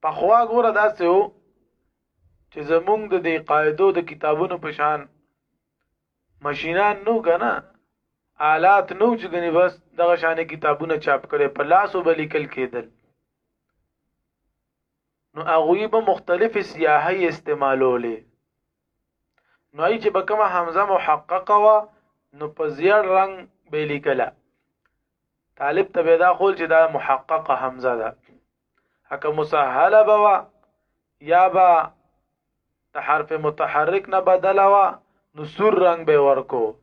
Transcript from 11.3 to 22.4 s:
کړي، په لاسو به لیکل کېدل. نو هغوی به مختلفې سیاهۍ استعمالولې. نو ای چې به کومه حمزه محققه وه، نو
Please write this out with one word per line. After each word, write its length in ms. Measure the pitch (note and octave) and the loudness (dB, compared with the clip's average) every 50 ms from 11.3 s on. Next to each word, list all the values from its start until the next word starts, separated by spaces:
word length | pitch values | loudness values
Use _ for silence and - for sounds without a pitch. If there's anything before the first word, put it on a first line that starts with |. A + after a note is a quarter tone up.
کړي، 160 | - D3 C#3+ C#3 C#3+ - | -2 -2 -2 -2 -2 -4
په 60 | C#3+ | -2
لاسو 380 | D3 E3 F#3+ G#3 G3+ - F#3 | 2 2 2 2 2 -4 -4
به 120 | F3 E3 E3 | 0 0 -2
لیکل 320 | D#3 D#3 D#3 - D#3+ D3+ | -2 -2 -6 -6 -6 -6
کېدل. 400 | C3+ - - C3 B2+ B2 B2 A2+ A#2+ _ _ _ _ _ _ _ _ _ _ _ _ _ _ _ _ _ _ _ _ _ _ _ _ _ _ _ _ _ _ _ _ _ _ _ _ _ _ _ _ _ _ _ _ _ _ _ _ _ | -6 -8 -8 -8 -8 -8 -10 -12 -12 _ _ _ _ _ _ _ _ _ _ _ _ _ _ _ _ _ _ _ _ _ _ _ _ _ _ _ _ _ _ _ _ _ _ _ _ _ _ _ _ _ _ _ _ _ _ _ _ _
نو 80 | D3+ | -12
هغوی 460 | D#3+ E3+ E3 D#3+ D#3+ D#3 F3 G3 G#3+ A3 | -4 -2 0 0 2 2 0 0 0 -2
به 120 | A3 A3+ | -2 -2
مختلفې 600 | A3 F#3 F#3+ - - - G#3 F3+ G#3 A3+ A3+ G#3+ F#3+ - | 0 0 -2 -2 -2 -4 -2 -2 -2 -2 -2 -4 -8 -8
سیاهۍ 480 | - D#3+ D#3+ D3+ D3+ D3 D3 E3 F#3 F#3+ F3+ E3+ | -6 -2 0 2 2 2 2 0 -2 -2 -2 -2
استعمالولې. 880 | - D#3 _ - D3 B2 C#3 C#3 C3+ C3 C3 C3 B2 B2 A#2+ A#2 A2+ A2 - _ _ _ _ _ _ _ _ _ _ _ _ _ _ _ _ _ _ _ _ _ _ _ _ _ _ _ _ _ _ | -4 -4 _ -6 -4 -2 -2 -2 0 0 0 0 0 -2 -4 -6 -10 -10 -14 _ _ _ _ _ _ _ _ _ _ _ _ _ _ _ _ _ _ _ _ _ _ _ _ _ _ _ _ _ _
نو 100 | C#3+ D#3 | -4 -2
ای 120 | F3+ A3 A3+ | -2 -2 0
چې 80 | A3 G#3+ | -2 -2
به 120 | G3 F#3 | -2 -2
کومه 260 | F#3 - G#3 G#3+ G#3+ G3 F3+ | -2 -2 0 0 0 0 0
حمزه 300 | F3+ F3 E3+ D#3+ F3+ G3+ | -2 -4 -2 -2 -2 0
محققه 720 | G#3 F#3+ F3+ - - D3+ D3+ - _ F3 F#3 F#3 - G#3 G#3 G#3 | 0 0 -2 0 0 -2 -2 -2 _ -6 -6 -2 0 2 4 6
وه، 120 | G#3+ G#3+ G#3+ G#3+ G#3+ _ _ _ _ _ _ _ _ _ | 6 4 4 2 -2 _ _ _ _ _ _ _ _ _
نو 120 | C#3+ | -14